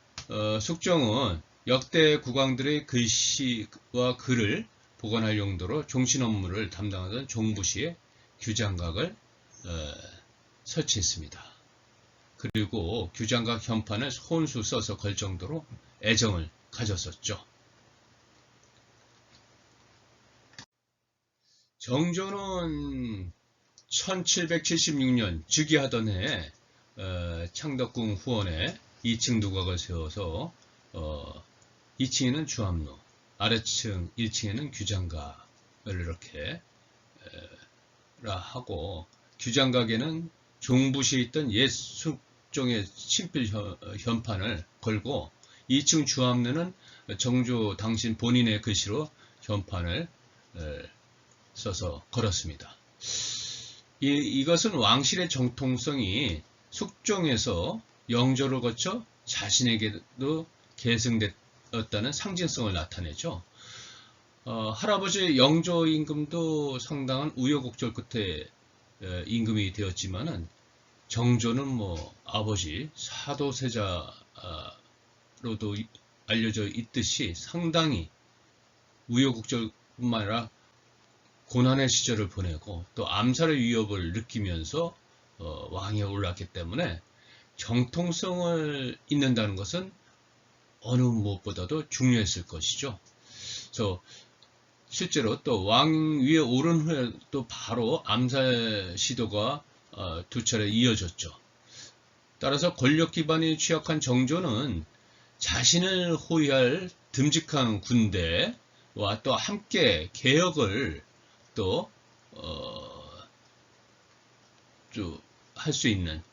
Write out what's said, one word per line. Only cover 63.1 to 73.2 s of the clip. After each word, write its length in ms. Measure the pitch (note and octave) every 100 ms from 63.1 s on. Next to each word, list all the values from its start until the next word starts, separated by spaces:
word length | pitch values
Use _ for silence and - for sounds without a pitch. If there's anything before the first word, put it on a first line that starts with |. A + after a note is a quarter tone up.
| D#2 E3+ F2+ - - - - - - - _ _ _
어, 260 | B2 A2+ A2
할아버지 680 | G#2+ A3 G3+ F#3+ G3 F3+ C3+
영조 480 | C3+ D#3+ E3+ E3+ E3
임금도 920 | D#3 D3+ D3+ D3 E3+ D#3+ D#3 C#3+ C3
상당한 540 | - D3 C3 C3 D3+ C#3+
우여곡절 580 | C3 D3 B2+ - B2
끝에 540 | - - A#2+ G2 D2+ - _ _ _ _ -
에, 220 | F#2+ F2+ E2+
임금이 460 | A#2 A2 G#2+ G2
되었지만은 760 | F2+ G2 F2 F#2+ F#2 D#3 G#2 E2 _ _ _ _ _ -
정조는 580 | A2+ A#2+ A#2 A#2 A#2+ C#3
뭐 460 | B2 G2 E2 D2+ -
아버지 680 | - G#2+ G#2+ G2+ E2 E2+ D3+
사도세자로도 1200 | - - -